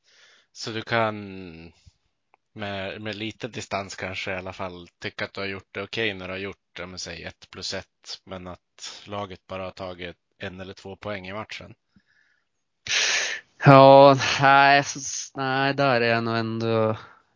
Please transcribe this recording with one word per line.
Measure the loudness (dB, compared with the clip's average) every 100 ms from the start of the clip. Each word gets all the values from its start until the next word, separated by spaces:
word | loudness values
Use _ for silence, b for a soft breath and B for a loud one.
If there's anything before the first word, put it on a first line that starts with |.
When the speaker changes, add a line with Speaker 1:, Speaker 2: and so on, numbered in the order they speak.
| b b b b b
Speaker 1:
så | -16 -10
du | -10
kan | -4 -2 -2 -4 -12 -14 -16 -16 -20 -20 -20 _ _ _ _ _ _
med, | -12 -10 -8 -10 -10
med | -10
lite | -8 -10 -10 -12
distans | -12 -8 -6 -8 -10
kanske | -10 -8 -8
i | -8
alla | -8
fall | -10 -12 -12 -20 _
tycka | -14 -10
att | -10
du | -8
har | -10
gjort | -10 -12
det | -12
okej | -10 -6 -4
när | -6 -10
du |
har | -10
gjort, | -10 -12 _ -16
ja, | -14
men | -14
säg | -14 -14
ett | -16 -18 -20
plus | -14 -10
ett, | -10 -12 _ -20 -18
men | -16 -16 -14
att | -18 _ -20 -18 -18 -12
laget | -10 -10 -12 -14
bara | -12
har | -10
tagit | -10 -12 -12 -14 -14 _ -16
en | -14 -12
eller | -16
två | -16 -16 -14
poäng | -10 -10 -10
i |
matchen? | -12 -12 -14 -18 -20 _ _ _ _ _ _ _ _ _ _ -4 B B B B B B 2
Speaker 2:
Ja, | 10 12 12 12 10 8 2 0
nej, | 4 6 6 4
så, | 2 -6 -12 -12 -12
nej, | -8 -4 0 0
där | 2 2 2
är | 2
jag | 0
nog | 0 -2
ändå | -2 -2 0 2 0 -2 B B B